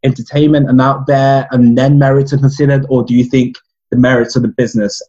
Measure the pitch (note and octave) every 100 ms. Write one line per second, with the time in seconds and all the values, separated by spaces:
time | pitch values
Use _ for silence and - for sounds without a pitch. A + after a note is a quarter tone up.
0 | C3+ B2+ A#2 C#3+ D3+ D3+ B2 B2+ C3+ C#3
1 | - C#3 C3+ C3+ C3 B2+ A#2+ A#2+ C3+ C#3+
2 | C3+ C#3 C#3 C#3+ C#3 - C#3+ C#3 C#3 B2+
3 | A#2 B2 B2 C3 B2 - _ _ _ B2
4 | B2+ B2 A#2 C3+ A2+ - A#2+ A2+ G2+ -